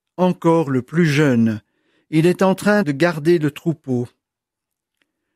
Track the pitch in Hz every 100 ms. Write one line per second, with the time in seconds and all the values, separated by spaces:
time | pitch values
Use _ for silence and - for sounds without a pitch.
0 | _ - 180 175 165 165 143 131 123 160
1 | 170 139 147 120 113 110 - _ _ _
2 | _ 156 165 175 190 185 202 208 170 135
3 | 170 156 147 175 151 - 170 147 - 123
4 | 120 _ _ _ _ _ _ _ _ _
5 | _ _ _